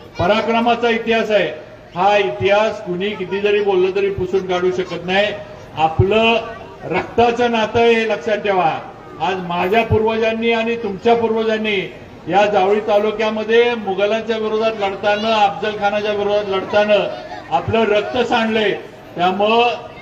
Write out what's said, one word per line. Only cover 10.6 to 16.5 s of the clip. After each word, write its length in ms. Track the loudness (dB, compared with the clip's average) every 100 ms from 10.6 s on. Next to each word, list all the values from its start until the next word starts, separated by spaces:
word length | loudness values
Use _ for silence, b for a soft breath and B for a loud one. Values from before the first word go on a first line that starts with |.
| 0 -4
तुमच्या 400 | -4 -2 2 2
पूर्वजांनी 760 | 2 0 0 -2 -2 -2 -4 -10 -18 -14 -2
या 180 | 2 4
जावळी 340 | 4 2 2
तालुक्यामध्ये 960 | 2 2 2 0 -2 -2 2 4 4
मुघलांच्या 640 | 0 -4 0 0 0 -2 -4
विरोधात 340 | -2 0 0 -2
लढताना, 540 | -4 -2 0 0 2
अफजल 440 | 2 2 2 -4 -2
खानाच्या 340 | -2 0 -2
विरोधात 320 | 0 0 0
लढताना 720 | 0